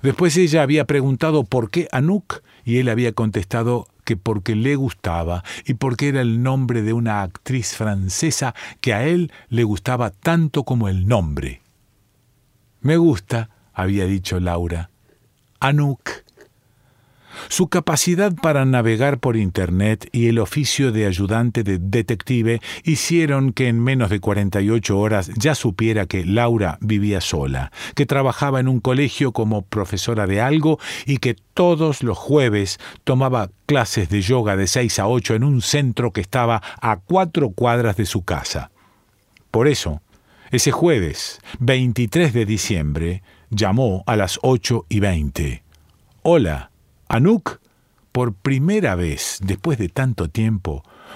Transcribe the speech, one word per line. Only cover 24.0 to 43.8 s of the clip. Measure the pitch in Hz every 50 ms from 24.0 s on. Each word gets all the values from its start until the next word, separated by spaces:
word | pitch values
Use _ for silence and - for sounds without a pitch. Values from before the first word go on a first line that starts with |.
| 117 87
de | 107 98
cuarenta | - 107 101 104 101 95 98 98
y | 98 104
ocho | 113 117 - - 98 98
horas | 104 107 107 98 87 90 -
ya | 113 98 156 143
supiera | - - 117 92 - 110 113 107 107 92
que | - - 95 82
Laura | 90 101 117 120 120 117 107 98 82 - -
vivía | 110 107 107 101 101 104 101 90
sola, | - - - 76 69 69 65 65 67 - - - - - -
que | - 143
trabajaba | - 143 139 135 127 - - 147 139 135 131
en | 127 131
un | 131 117
colegio | - 131 127 135 147 123 - - 147 127
como | - 117 113 107 110 104
profesora | 95 - - 107 95 - 104 92 - 120 117 107 101 92
de | 98 104
algo | 117 139 151 160 147 160 151 - - - - - -
y | 139 139
que | 123 - 123 113 - _ _ _
todos | - 180 175 170 151 160 156 139 - 127
los | 117 101
jueves | - - - 143 151 131 117 104 104 98 92 - - - - - -
tomaba | _ - 131 131 135 127 127 117 98 95 - _ _
clases | - 143 135 113 - - 113 90 78
de | 104 101
yoga | 90 101 131 123 107 104 98
de | 95 98 90
seis | - 131 123 110 - -
a | 98 107
ocho | 123 123 - - 113
en | 110
un | 131 147 139 120
centro | - - - 147 139 123 107 - 120 107
que | - 104
estaba | 92 - - 127 120 117 113 107 - - - -
a | - 113 104 87
cuatro | - - 175 190 190 165 - 170 139 104
cuadras | 92 - 123 117 117 123 117 110 98
de | - 104
su | - - 95
casa. | 87 - 90 73 - - - 71 - - _ _ _ _ _ _ _ _ _ _ _ _ _ _ _ _
Por | - 113 127
eso, | 151 131 - - 82 76 78 - _ _ _ _ _ _ _ - -
ese | 131 117 - 147
jueves, | - - 170 175 151 107 87 76 - - - - - - - - - -
veintitrés | 123 127 131 131 127 123 107 127 120 104 - 165 175 139
de | 110 120 110
diciembre, | 101 110 - - - 104 82 76 76 73 80 82 85 90 92 - - - _ _ _
llamó | 110 98 110 95 98 127